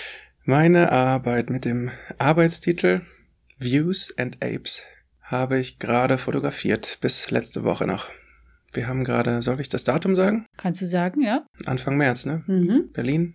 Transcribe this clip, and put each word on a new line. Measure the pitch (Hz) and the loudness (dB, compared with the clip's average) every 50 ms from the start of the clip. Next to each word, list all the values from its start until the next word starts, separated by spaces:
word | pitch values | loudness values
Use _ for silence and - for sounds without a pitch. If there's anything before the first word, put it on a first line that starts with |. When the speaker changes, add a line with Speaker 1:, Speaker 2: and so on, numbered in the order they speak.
| - - - - - - _ _ _ | -12 -14 -16 -18 -20 -20 _ _ _
Speaker 1:
Meine | - 131 147 160 170 175 170 170 - | 2 4 6 6 6 8 6 6 6
Arbeit | - 127 127 131 131 131 127 123 120 120 117 - | 4 4 4 2 2 0 0 0 0 0 0 -2
mit | 127 127 - | -2 -4 -2
dem | 123 120 123 120 123 - - - - - | -2 -2 -2 -4 -6 -8 -12 -16 -10 -4
Arbeitstitel | - 135 139 160 170 165 170 170 - - 180 170 170 - 180 185 185 180 - - _ _ _ _ _ _ _ _ | 0 2 4 4 6 4 4 2 0 -2 -2 0 2 2 2 2 2 -2 -8 -18 _ _ _ _ _ _ _ _
Views | - 131 123 127 143 156 175 190 - - - - | -8 -2 0 2 2 2 0 -2 -4 -6 -6 -6
and | - 127 123 123 - - | -6 -6 -6 -6 -6 -6
Apes | 120 110 - - - - - - - - _ _ _ _ _ | -6 -6 -6 -6 -8 -10 -10 -12 -18 -20 _ _ _ _ _
habe | - - 127 127 131 127 131 131 | -10 -6 -4 -2 0 0 0 -2
ich | 127 - - - | -2 -4 -8 -8
gerade | - - 120 120 127 131 135 | -2 0 2 2 2 2 0
fotografiert, | 131 - - 135 139 135 143 - - - - - - - - - - | 0 -2 -2 -2 -2 -2 -4 -4 -2 -2 0 0 0 -2 -6 -6 -4
bis | - 120 - - - - | -2 -2 -2 -2 -2 -2
letzte | 120 117 117 - - - 113 | -2 -2 -2 -4 -6 -4 -2
Woche | - - - - | -2 -2 0 -2
noch. | 98 95 95 - - - - _ _ _ _ _ _ _ _ _ _ - | -2 -4 -6 -8 -12 -16 -20 _ _ _ _ _ _ _ _ _ _ -8
Wir | 127 120 | -6 -6
haben | 127 131 131 127 | -4 -4 -4 -2
gerade, | 120 120 120 120 120 120 120 | 0 0 0 0 0 -2 -2
soll | 120 127 127 143 | -2 -2 -2 -4
ich | 139 - | -4 -4
das | - - - | -4 -2 0
Datum | - 127 165 - 190 190 | 0 0 0 2 2 2
sagen? | 180 185 196 214 226 214 - _ | 2 2 2 0 -2 -4 -8 _
Speaker 2:
Kannst | - - 185 175 - | -6 -4 -4 -4 -2
du | 190 | -2
sagen, | 175 180 180 175 185 180 294 | -2 0 0 0 0 0 0
ja. | 277 208 220 302 - _ _ - - | 0 2 0 -2 -4 _ _ -10 -6
Speaker 1:
Anfang | 143 131 127 - 139 135 | -4 -4 -4 -2 0 2
März, | 143 147 131 127 127 - | 2 2 2 2 0 -4
ne? | 135 151 165 - | -4 -6 -4 -2
Speaker 2:
Mhm. | - 190 185 175 170 220 302 359 - | 0 2 2 4 4 4 2 2 0
Speaker 1:
Berlin. | - - 120 127 147 160 170 170 | -4 -4 -2 0 0 0 0 -2